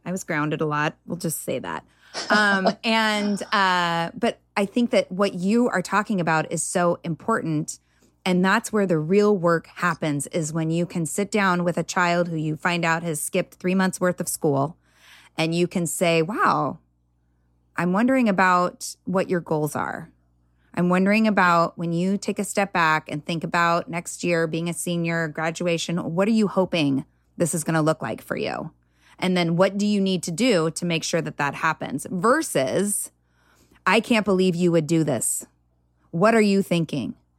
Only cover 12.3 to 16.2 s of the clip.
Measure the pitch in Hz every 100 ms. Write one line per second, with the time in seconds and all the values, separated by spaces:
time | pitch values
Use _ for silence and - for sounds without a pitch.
12.3 | 160 156 151 185 175 165 165 170 151 -
13.3 | 180 175 - 185 185 185 - 180 175 175
14.3 | - 160 139 139 - _ _ - - -
15.3 | - 160 170 175 185 165 - 175 165